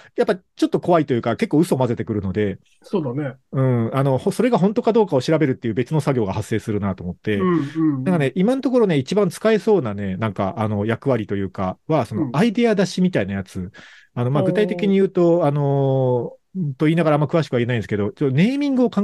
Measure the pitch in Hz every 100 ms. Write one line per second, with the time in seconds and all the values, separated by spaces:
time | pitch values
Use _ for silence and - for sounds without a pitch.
0 | - - 233 190 _ - 311 170 - 175
1 | 151 120 113 113 226 143 180 143 123 117
2 | 113 107 95 95 104 95 _ _ - 196
3 | 143 127 147 - _ 143 131 120 113 131
4 | 139 131 - - 233 240 185 220 233 226
5 | 208 139 123 160 151 131 117 107 123 156
6 | 147 127 101 98 104 110 - 104 98 92
7 | 87 87 - 101 185 170 143 156 160 139
8 | 131 175 135 - 190 269 262 247 208 151
9 | 127 196 196 - 214 220 - 202 120 101
10 | 101 92 110 95 98 - 107 104 104 113
11 | 135 120 101 101 95 - 92 90 - -
12 | 113 110 143 131 233 208 233 208 185 -
13 | 180 151 98 98 92 - 92 - - -
14 | _ - 123 143 - 180 208 175 202 196
15 | 190 185 170 170 151 143 143 139 139 135
16 | 127 123 117 - _ 190 151 131 156 165
17 | 165 147 147 165 151 127 120 120 98 104
18 | 104 - 143 131 196 277 285 262 247 -